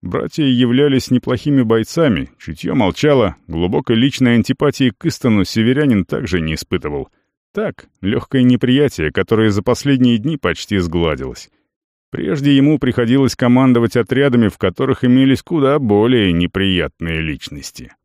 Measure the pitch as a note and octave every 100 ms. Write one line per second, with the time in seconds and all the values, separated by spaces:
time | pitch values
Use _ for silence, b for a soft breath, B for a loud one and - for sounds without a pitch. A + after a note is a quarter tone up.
0 | F#2+ C3 - - C#3+ B2 B2 B2 D3 C3+
1 | - B2+ - B2+ D3 C#3 A#2 A2+ A2 -
2 | D#3 F2+ C2 _ - D#2 - C3+ G2 E2+
3 | D3+ C#3 G#2 - - E2 F2 B2+ - A2+
4 | C3+ - B2+ A#2+ G#2+ C3+ D3 - B2+ -
5 | E3+ - B2+ G#2+ F#2 - A2+ C3 D3+ G#2+
6 | F2 B1 D#2+ F2+ D#2+ D#2 - F#2 D2+ C#2+
7 | C2 _ _ _ _ - G#3 - - _
8 | F#2+ B2+ - C3+ B2 B2 A#2+ C3 C#3+ -
9 | D#2 E2+ F#2 A2 A2 G2+ G#2 A#2+ C#3+ C3+
10 | B2+ A#2 B2 D#3 F2+ D#2+ - G2+ E2+ E2+
11 | E2 C#2+ C2 B1 - _ _ _ _ _
12 | _ - - D#3+ C#3+ C#3 C#3 D3+ B2+ B2
13 | A#2 C3 C3 - B2 B2 C3 A#2+ A#2 B2
14 | A2 B2+ C#3 A#2+ A2 - F#2+ F2 C3+ B2
15 | B2 B2+ C3+ C3 - E3+ C3+ D3 B2+ G2+
16 | A2+ B2+ G2 E2+ F2 - G2 F2+ D2 _
17 | E2+ D#2+ D#2+ C#2+ - D2 C2+ - B2+ _